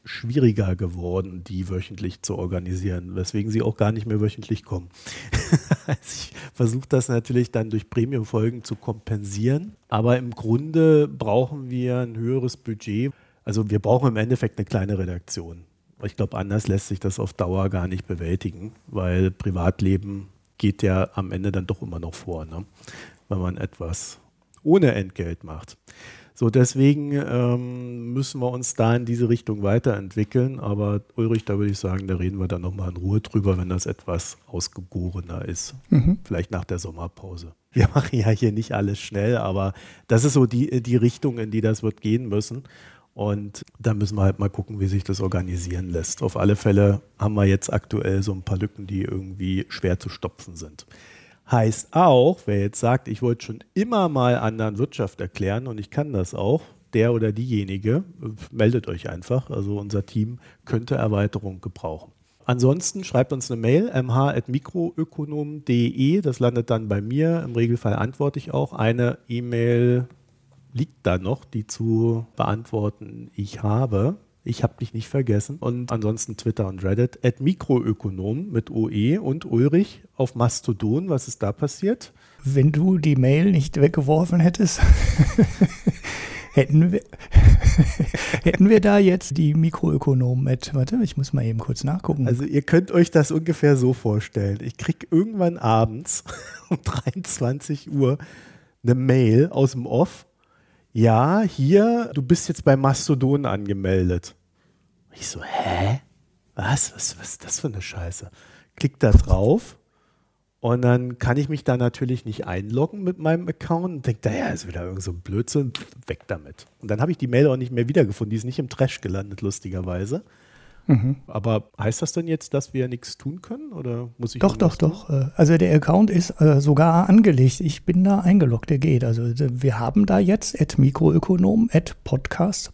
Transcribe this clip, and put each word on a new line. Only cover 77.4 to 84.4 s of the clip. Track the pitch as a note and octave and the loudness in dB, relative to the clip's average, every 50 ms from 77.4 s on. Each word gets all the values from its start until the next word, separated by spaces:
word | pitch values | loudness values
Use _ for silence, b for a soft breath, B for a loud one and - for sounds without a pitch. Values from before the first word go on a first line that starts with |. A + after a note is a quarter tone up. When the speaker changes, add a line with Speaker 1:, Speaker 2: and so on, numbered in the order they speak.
Speaker 1:
mikroökonom | C3+ D#3 F#3 - - - C3+ B2 - A2 G#2+ - - G#2+ F#2+ F#2+ F#2+ G2+ A2+ C#3+ F3+ G#3+ | 0 -2 -2 -2 -2 0 0 0 2 0 -2 -4 -4 -8 -6 -6 -4 -4 -4 -6 -6 -6
mit | E3 A2+ A2 - | -4 -4 -4 -4
O | - A2 A2 - | -2 -4 -2 -2
E | - G#2 G#2 A#2+ D#3 G#3 | 0 0 0 0 0 0
und | A3 C3 C3+ E3 - | -2 -4 -6 -6 -6
Ulrich | - A2 A#2 B2 C#3+ D3 F3 G3+ - - - - - _ | -2 0 2 2 4 4 2 2 0 -4 -14 -20 -12 _
auf | - C3 B2 - | -4 -4 -2 0
Mastodon. | A#2+ A#2 B2 - - - - A#2 G2 - G#2+ A2+ D3 F#3 F#3+ | 0 0 0 0 -2 -4 -4 -4 -2 -2 -2 0 0 0 -2
Was | D#3 B2+ - - | -2 -4 -4 -6
ist | A2+ - - | -10 -6 -4
da | G2+ G#2 | -4 -4
passiert? | - - C#3+ - - - G3 A#3+ A#3+ - - _ b b b b b b | -4 -4 -6 -4 -4 -4 -4 -4 -4 -6 -14 _ b b b b b b
Speaker 2:
Wenn | C3+ C#3 C#3 C3 D3+ D3 | -2 2 4 4 4 4
du | D3 D#3+ F#3+ F#3+ | 4 2 2 2
die | F3+ D3+ D#3+ C#3+ | 2 2 2 4
Mail | C3 B2+ B2+ C3+ D3+ E3+ G3+ | 4 4 4 4 4 4 4
nicht | F#3+ D#3+ C3+ D#3 - - | 4 2 2 0 0 2
weggeworfen | C#3 D#3 D#3+ - C#3+ C3+ D3+ D#3+ F3 E3 F3 F3 | 2 2 2 2 0 2 2 2 2 2 2 4